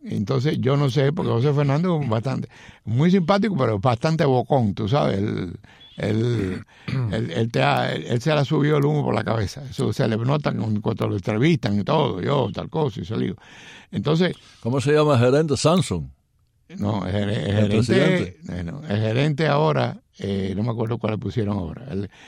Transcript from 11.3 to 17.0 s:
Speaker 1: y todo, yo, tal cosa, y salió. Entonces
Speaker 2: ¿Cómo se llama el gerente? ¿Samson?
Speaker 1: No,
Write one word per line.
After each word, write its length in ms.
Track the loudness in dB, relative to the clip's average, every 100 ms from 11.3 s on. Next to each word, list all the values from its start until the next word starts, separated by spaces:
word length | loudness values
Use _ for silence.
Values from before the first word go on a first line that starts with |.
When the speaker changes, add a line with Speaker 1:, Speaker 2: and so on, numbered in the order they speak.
| 0 2 2 2 0
Speaker 1:
y 20 |
todo, 360 | 2 2 0 -2
yo, 300 | -2 0 0
tal 160 | -4 -6
cosa, 320 | -2 -2 -4
y 60 | -6
salió. 300 | -4 -4 -6 -14 -20 -20 -20 -10
Entonces 460 | -4 0 2 0 -2 -14 -10
Speaker 2:
¿Cómo 220 | -4 -2
se 100 | 2
llama 220 | 4 4
el 60 | 4
gerente? 360 | 6 4 2 2
¿Samson? 560 | 2 2 2 -2 -6 -14 _ _ _ _ -18 -6
Speaker 1:
No, 280 | -2 -2